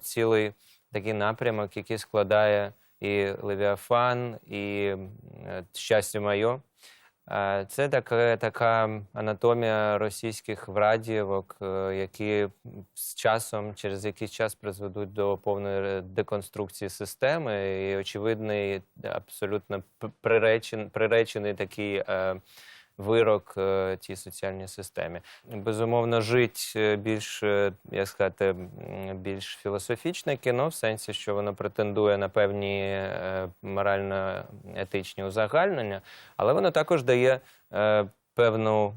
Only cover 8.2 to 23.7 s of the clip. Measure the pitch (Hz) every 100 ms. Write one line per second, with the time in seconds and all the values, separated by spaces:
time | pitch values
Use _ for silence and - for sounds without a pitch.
8.2 | 120 113 113 - 117 113 110 107 101 -
9.2 | 107 101 117 120 113 107 107 104 107 -
10.2 | 117 107 - 104 - 98 104 113 113 110
11.2 | 98 98 95 - 98 95 95 95 95 -
12.2 | 107 104 101 - 120 98 95 - - -
13.2 | 117 113 - 107 104 101 104 98 104 -
14.2 | 107 - 110 - 104 95 101 101 101 104
15.2 | 101 98 - 101 101 98 98 98 92 95
16.2 | 104 104 95 - 98 - 98 - 101 -
17.2 | 131 165 135 101 98 95 98 98 98 104
18.2 | 110 107 107 104 101 98 - - 104 -
19.2 | - - 101 104 - 101 - - 110 -
20.2 | - 113 110 113 - 110 101 107 110 117
21.2 | 113 110 104 98 98 - 104 98 95 98
22.2 | 95 95 - - - - _ - 101 117
23.2 | 110 104 - - 95